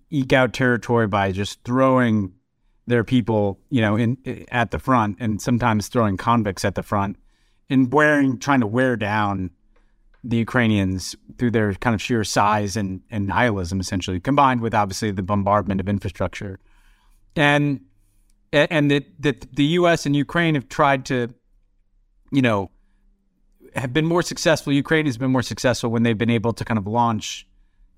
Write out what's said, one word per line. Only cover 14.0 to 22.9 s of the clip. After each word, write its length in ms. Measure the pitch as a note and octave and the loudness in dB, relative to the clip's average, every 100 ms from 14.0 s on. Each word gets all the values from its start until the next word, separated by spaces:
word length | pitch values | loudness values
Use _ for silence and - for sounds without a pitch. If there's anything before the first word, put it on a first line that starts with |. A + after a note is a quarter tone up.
| E2+ F#2 | -4 -4
combined 400 | A2 C#3 C#3 B2 | -2 2 2 2
with 140 | A2+ | 0
obviously 360 | A2 G2+ F#2 A2 | 0 -2 -2 -4
the 120 | G2 | -4
bombardment 580 | F#2+ G2+ G2 G#2 F2 F#2+ | -2 -2 2 0 0 -2
of 80 | F#2+ | -2
infrastructure. 720 | G2+ G2+ - F#2 - G#2 F#2+ _ _ _ _ _ _ _ | -4 -4 -6 -6 -6 -12 -14 _ _ _ _ _ _ _
And, 460 | - D3 D3 D3 C#3 - _ _ _ _ _ _ | -2 2 2 2 -2 -8 _ _ _ _ _ _
and 360 | D3 D#3 D#3+ D3 | 0 2 2 2
that, 160 | C#3+ C#3 - | 2 -2 -6
that 360 | D3 C#3 - B2+ | -4 -4 -4 -2
the 80 | |
U 240 | C#3+ F3 F3 | 0 4 4
S 180 | E3 D3+ | 2 0
and 80 | |
Ukraine 400 | C#3+ C#3 E3+ E3 | -2 0 0 0
have 140 | D3+ - | 0 -2
tried 380 | - D3 C#3 C3 | 0 2 2 0
to, 280 | C3 A#2+ - _ _ _ _ _ _ _ _ _ | -4 -4 -8 _ _ _ _ _ _ _ _ _
you 100 | C#3 | 2
know, 300 | B2+ G#2 F#2+ _ _ | 2 2 -4 _ _